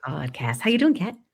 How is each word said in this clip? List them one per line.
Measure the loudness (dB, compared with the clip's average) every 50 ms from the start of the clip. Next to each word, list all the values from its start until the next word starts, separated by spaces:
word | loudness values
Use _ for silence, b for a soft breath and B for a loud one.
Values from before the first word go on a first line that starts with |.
| -8
Sides | -6 -6 -4 -6 -6
Podcast. | -6 -4 -4 -4 -4 -2
How | 0 2
you | 2
doing, | 4 4 4 4
Kat? | 2 0 -6 -6 -10 _ _